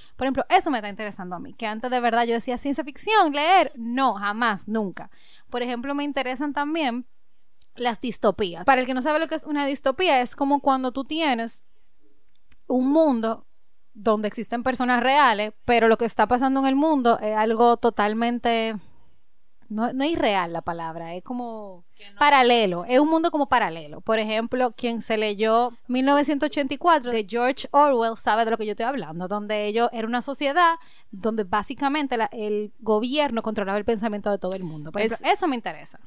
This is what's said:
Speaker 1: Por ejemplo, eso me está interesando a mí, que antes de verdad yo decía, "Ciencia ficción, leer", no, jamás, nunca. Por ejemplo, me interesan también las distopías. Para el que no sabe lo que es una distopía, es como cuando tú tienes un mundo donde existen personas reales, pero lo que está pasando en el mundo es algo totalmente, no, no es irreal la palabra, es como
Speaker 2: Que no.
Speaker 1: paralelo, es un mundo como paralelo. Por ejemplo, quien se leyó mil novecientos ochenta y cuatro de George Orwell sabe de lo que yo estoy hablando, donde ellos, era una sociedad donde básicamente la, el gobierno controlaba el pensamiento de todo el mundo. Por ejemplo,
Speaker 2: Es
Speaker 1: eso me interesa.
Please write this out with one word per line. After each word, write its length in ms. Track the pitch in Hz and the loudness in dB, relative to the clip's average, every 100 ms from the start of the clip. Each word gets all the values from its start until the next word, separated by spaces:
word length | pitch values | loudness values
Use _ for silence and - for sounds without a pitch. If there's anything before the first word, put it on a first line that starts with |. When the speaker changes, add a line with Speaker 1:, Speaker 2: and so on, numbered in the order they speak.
| - - | -18 -6
Speaker 1:
Por 100 | 262 | -2
ejemplo, 180 | 262 - | -2 2
eso 220 | 370 339 | 2 2
me 80 | 247 | -2
está 100 | 202 | -4
interesando 480 | 196 208 196 180 175 | -8 -10 -10 -10 -10
a 20 | |
mí, 140 | 185 | -12
que 120 | - 220 | -8 -8
antes 240 | 220 247 | -6 -2
de 100 | 247 | 0
verdad 240 | 240 226 | 2 2
yo 100 | 233 | 0
decía, 240 | 233 262 254 | -2 -2 -4
"Ciencia 260 | 285 285 | -4 -4
ficción, 480 | 285 - - 440 330 | -6 -8 2 4 4
leer", 400 | 285 311 381 - 240 | 2 4 4 4 -2
no, 380 | 226 247 262 | -6 0 0
jamás, 540 | 196 202 220 233 196 - | 0 -4 0 0 -2 -4
nunca. 420 | 220 196 - - - - - - | -4 -4 -8 -16 -18 -20 -20 -8
Por 120 | 240 | -6
ejemplo, 320 | 240 240 269 | -4 -6 -4
me 100 | 285 | -4
interesan 480 | 294 269 247 254 294 | -2 -4 -4 -4 -4
también 540 | 285 294 330 269 240 - - - - - - - | -2 -2 0 -2 -2 -8 -18 -20 -20 -20 -20 -18
las 260 | - 240 214 | -4 -4 -2
distopías. 640 | 247 - 214 185 190 170 | -4 0 0 2 -4 -2
Para 160 | 202 262 | 2 4
el 60 | 254 | 2
que 80 | |
no 60 | 254 | -2
sabe 160 | 285 302 | 0 0
lo 100 | 320 | -2
que 60 | 311 | -6
es 80 | |
una 200 | 311 294 277 | -4 -2 -2
distopía, 540 | 285 269 262 370 262 | -2 -2 0 2 4
es 160 | 247 - | 2 -2
como 240 | 269 285 | 0 2
cuando 320 | 277 262 262 | 2 0 0
tú 120 | 269 | -4
tienes 580 | 262 311 311 233 226 - - - - - - - - - - - - | -6 -2 0 0 -4 -10 -16 -20 -20 -20 -20 -20 -20 -20 -16 -16 -2
un 220 | 254 262 | 0 2
mundo 560 | 311 311 233 220 - - - - - - | 4 4 2 -2 -4 -10 -20 -20 -20 -18
donde 340 | 214 202 214 208 | -4 0 2 0
existen 340 | 240 214 240 | -6 -6 -4
personas 400 | 254 247 247 247 | -2 0 2 2
reales, 500 | 247 285 262 202 214 - - | 4 6 4 4 -2 -6 2
pero 200 | 233 226 | 4 6
lo 100 | 220 | 4
que 80 | 233 | 2
está 200 | - 214 | 2 2
pasando 340 | 247 269 269 | 4 2 2
en 60 | 269 | 2
el 100 | 269 | 2
mundo 420 | 320 285 233 226 | 2 4 4 2
es 160 | 214 214 | 0 0
algo 400 | 220 220 240 233 | 0 4 4 6
totalmente, 1000 | 240 - 208 220 233 240 240 226 226 214 - - - - - - - - - | 2 2 0 0 -2 0 0 0 -2 -6 -12 -20 -20 -20 -20 -20 -20 -20 -10
no, 240 | 214 240 | -4 -4
no 120 | 262 | -2
es 80 | 294 | -2
irreal 380 | 330 269 196 170 | 0 2 0 -2
la 80 | 165 | -6
palabra, 520 | 170 170 165 165 165 | -6 -6 -8 -10 -10
es 80 | 180 | -12
como 600 | - 247 240 220 202 180 - | -10 -10 -8 -12 -14 -18 -20
Speaker 2:
Que 160 | - 202 | -20 -14
no. 80 | 202 | 2
Speaker 1:
paralelo, 680 | 294 277 247 240 202 175 180 | 4 6 6 6 4 0 2
es 120 | 254 | 4
un 80 | 302 | 6
mundo 200 | 320 330 | 4 2
como 200 | 311 285 | 0 2
paralelo. 500 | 247 190 165 147 151 | 2 2 -4 -12 -10
Por 180 | - 220 | -2 0
ejemplo, 540 | 214 220 233 254 247 | 0 -2 -2 -2 -2
quien 280 | - 240 233 | -2 -6 -4
se 160 | 226 220 | -2 -2
leyó 540 | 214 202 220 226 240 233 - | -2 0 2 2 2 -4 -6
mil 180 | 254 269 | 0 4
novecientos 400 | 285 285 285 302 | 4 2 0 0
ochenta 260 | 302 269 | -2 -4
y 60 | 285 | 0
cuatro 320 | 349 311 240 | 2 2 2
de 160 | 226 196 | -4 -2
George 400 | 233 247 247 - | -2 0 -2 0
Orwell 460 | 285 294 247 226 226 | 4 4 4 0 -2
sabe 300 | 240 220 226 | 0 2 2
de 40 | |
lo 40 | 220 | 0
que 80 | |
yo 60 | 214 | -4
estoy 140 | 208 226 | -4 -4
hablando, 420 | 294 156 165 180 | -4 -6 -8 -6
donde 380 | 208 208 214 208 | -6 -4 -2 -2
ellos, 240 | 220 233 | 0 0
era 140 | 233 220 | -2 -4
una 140 | 240 | -4
sociedad 540 | 277 269 277 311 339 330 - - - | -4 -2 0 4 4 2 -8 -20 -18
donde 340 | 196 220 220 | -4 -4 -2
básicamente 720 | 190 214 - - 277 302 277 233 | -2 -2 -2 -2 -2 0 -2 -2
la, 140 | 220 | -2
el 400 | - 208 208 214 - | -4 -4 -4 -4 -8
gobierno 640 | 220 214 240 294 285 226 | 0 0 2 0 0 0
controlaba 340 | 220 214 196 208 | -4 -4 -2 -2
el 80 | |
pensamiento 460 | 208 220 220 208 208 | 0 -2 -2 -4 -2
de 80 | 202 | -2
todo 160 | 185 | -2
el 100 | 190 | -6
mundo. 260 | 175 156 151 | -8 -10 -8
Por 120 | 202 | -2
ejemplo, 240 | 220 226 294 | -2 0 0
Speaker 2:
Es 80 | |
Speaker 1:
eso 120 | 392 349 | 0 0
me 80 | 247 | -2
interesa. 440 | 185 151 156 - | -6 -10 -14 -18